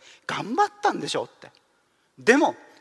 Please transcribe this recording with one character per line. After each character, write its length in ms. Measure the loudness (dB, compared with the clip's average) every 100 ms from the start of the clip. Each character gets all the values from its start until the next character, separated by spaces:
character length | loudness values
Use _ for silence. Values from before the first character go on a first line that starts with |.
| -14 -18 -10
頑 280 | -8 -4
張 100 | -2 -2
っ 60 | -2
た 120 | -4
ん 80 | -4
で 80 | -4
し 80 | -6
ょ 80 |
う 20 | -6
っ 20 | _
て。 120 | -20 _ _ _ _ _ _ -2
で 180 | 2 4
も 180 | 4 -2 -14 -20